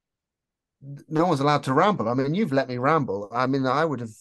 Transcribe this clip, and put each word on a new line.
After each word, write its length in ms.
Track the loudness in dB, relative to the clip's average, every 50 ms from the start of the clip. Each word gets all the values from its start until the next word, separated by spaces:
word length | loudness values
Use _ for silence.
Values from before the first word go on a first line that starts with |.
| _ _ _ _ _ _ _ _ _ _ _ _ _ _ _ _ -20 -18 -18 -18 -12 -4
no 160 | -2 0 2
one's 160 | 2 2 2
allowed 240 | 2 2 2 2 0
to 80 | 0 2
ramble. 380 | 4 4 4 2 0 0 -2
I 40 | 0
mean, 200 | 0 0 0 -2
you've 180 | -2 -2 0 0
let 160 | 0 -2 -2
me 80 | -4
ramble. 540 | -2 0 2 2 2 0 -2 -4 -6 -6 -6 -4
I 140 | -2 0
mean, 200 | 0 0 0 0
I 200 | 0 0 0 0
would 140 | -2 -2 -6
have, 140 | -8 -10 -14 -16